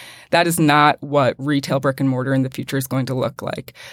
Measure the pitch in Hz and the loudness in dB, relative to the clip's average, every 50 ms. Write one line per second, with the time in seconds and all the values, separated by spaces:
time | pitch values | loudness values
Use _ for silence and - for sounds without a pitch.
0 | - - - - - - - 170 175 170 165 170 160 147 143 147 147 151 - - | -20 -20 -20 -20 -8 -2 2 2 2 2 2 2 2 4 6 6 6 4 4 2
1 | - 147 139 143 135 120 - - 131 147 151 139 139 - 139 139 131 143 131 135 | -2 -2 0 2 2 2 0 -2 -2 -2 -2 -2 -2 -2 -2 -2 0 -2 -2 0
2 | 139 135 131 127 127 135 135 135 131 131 127 - 135 - - 135 135 - 131 131 | 0 0 0 0 -2 0 0 0 0 -2 -4 -8 -8 -6 -4 -4 -4 -2 -4 -4
3 | 127 120 131 127 123 110 - - - - - - 240 - - - - - | -4 -2 -2 -2 -2 -4 -4 -6 -8 -8 -8 -8 -10 -14 -18 -20 -20 -20